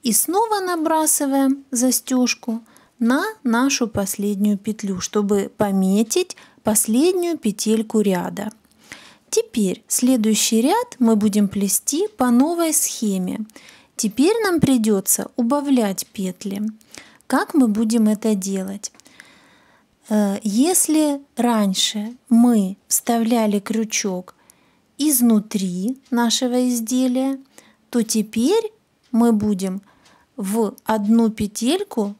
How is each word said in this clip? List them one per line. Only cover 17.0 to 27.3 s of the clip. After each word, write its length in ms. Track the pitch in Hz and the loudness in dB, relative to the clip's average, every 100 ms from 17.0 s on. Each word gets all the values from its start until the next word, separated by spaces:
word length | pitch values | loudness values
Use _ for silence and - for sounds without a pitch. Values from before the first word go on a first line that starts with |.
| - _ _ | -20 _ _
Как 300 | 262 427 320 | -2 0 2
мы 120 | 240 | 2
будем 400 | 208 226 233 214 | 2 0 2 2
это 280 | 214 220 208 | 2 0 -2
делать? 560 | 185 190 190 202 - _ - _ - - _ _ _ _ _ _ - | -2 -6 -8 -10 -14 _ -20 _ -20 -20 _ _ _ _ _ _ -2
Э, 300 | 214 202 196 | 0 0 -2
если 800 | 214 208 302 370 - 311 302 285 277 - | -2 2 2 2 2 2 2 -2 -8 -2
раньше 800 | 240 226 202 190 - 214 214 247 _ | 0 2 0 0 -2 -4 -10 -12 _
мы 480 | 233 247 226 190 196 _ | 4 6 4 0 -6 _
вставляли 720 | - - 233 226 240 220 208 | -4 0 0 2 2 2 0
крючок 760 | 202 220 220 - 208 180 180 _ _ _ _ _ _ - | -2 -2 -2 -4 -4 -6 -10 _ _ _ _ _ _ -2
изнутри 1000 | 294 254 240 214 208 208 190 180 202 262 _ | 0 2 4 4 2 -4 -4 -4 -6 -8 _
нашего 580 | 240 233 - 254 247 254 | -2 0 0 0 0 0
изделия, 720 | 240 226 254 262 247 269 | -2 -2 0 0 0 -2